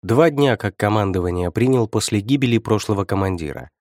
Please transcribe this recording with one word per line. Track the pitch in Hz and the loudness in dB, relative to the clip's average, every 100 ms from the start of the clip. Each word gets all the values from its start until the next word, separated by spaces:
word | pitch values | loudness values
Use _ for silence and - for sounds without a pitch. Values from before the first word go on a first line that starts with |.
два | 92 117 165 | 0 4 4
дня | 143 143 113 | 4 0 2
как | 107 - | -2 -2
командование | 104 107 98 92 90 90 87 | 0 2 0 0 -2 -2 -2
принял | 85 123 131 110 | 0 2 2 0
после | 110 - 104 | -2 -2 -4
гибели | 101 139 131 113 | 0 0 2 0
прошлого | - 107 - 101 | 2 -2 0 -4
командира. | 95 98 98 92 78 65 - _ | -2 -2 -2 -4 -6 -10 -14 _